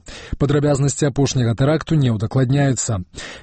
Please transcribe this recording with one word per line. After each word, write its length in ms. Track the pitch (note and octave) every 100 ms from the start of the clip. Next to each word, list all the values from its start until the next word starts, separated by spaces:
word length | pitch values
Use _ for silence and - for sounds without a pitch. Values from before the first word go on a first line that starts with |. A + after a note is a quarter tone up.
| - - - -
Падрабязнасці 720 | D3 D3 D3 C#3 C#3 - D3
апошняга 480 | B2+ C#3 C3 A#2 A2
тэракту 400 | C3+ D#3 - D#3+
не 160 | C3
ўдакладняюцца. 880 | A2 A2+ C3+ B2 C#3 C#3 A#2+ - G2+ F2+ - - -